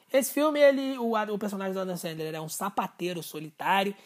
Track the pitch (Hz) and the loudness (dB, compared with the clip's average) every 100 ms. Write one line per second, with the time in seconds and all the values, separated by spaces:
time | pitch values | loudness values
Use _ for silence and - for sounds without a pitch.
0 | _ 262 - 285 302 294 285 277 269 269 | _ 2 2 2 2 6 6 6 0 -2
1 | 233 220 214 208 214 196 190 190 185 175 | 0 0 0 -4 -4 -4 -4 -4 -4 -6
2 | 170 160 156 156 160 - 190 - 190 - | -6 -6 -8 -8 -8 -6 -6 -4 -4 -4
3 | 175 175 156 156 156 - 151 196 196 202 | -6 -6 -8 -10 -12 -4 2 2 2 -4